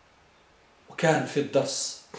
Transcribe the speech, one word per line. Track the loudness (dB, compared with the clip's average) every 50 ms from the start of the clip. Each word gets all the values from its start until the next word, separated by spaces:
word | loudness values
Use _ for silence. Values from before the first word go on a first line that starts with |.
| _ _ _ _ _ _ _ _ _ _ _ _ _ _ _ _ _ -16
وكان | -4 0 2 4 4 4 0
في | 0 -2 -2
الدرس، | -2 2 2 2 2 2 0 -4 -4 -4 -6 -10 -14 -18 -18